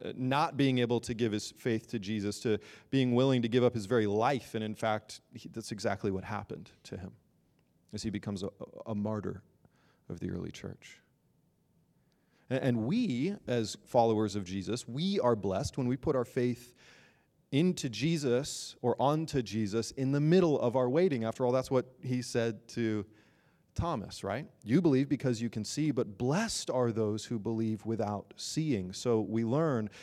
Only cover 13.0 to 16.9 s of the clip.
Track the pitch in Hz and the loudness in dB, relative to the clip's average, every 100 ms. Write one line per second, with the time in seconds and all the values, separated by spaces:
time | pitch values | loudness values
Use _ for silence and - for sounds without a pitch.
13 | 226 120 165 202 - 120 107 - - 123 | 0 -2 -2 -4 -4 -2 -2 -6 0 4
14 | 117 107 107 101 87 95 87 120 - 123 | 6 4 2 -2 -6 -6 -4 -6 -6 -4
15 | 185 202 123 110 95 92 117 - 123 135 | -2 2 2 2 2 -2 -2 -2 -2 -2
16 | - 131 120 - 123 120 - - - | 0 0 0 0 0 -2 -8 -20 -20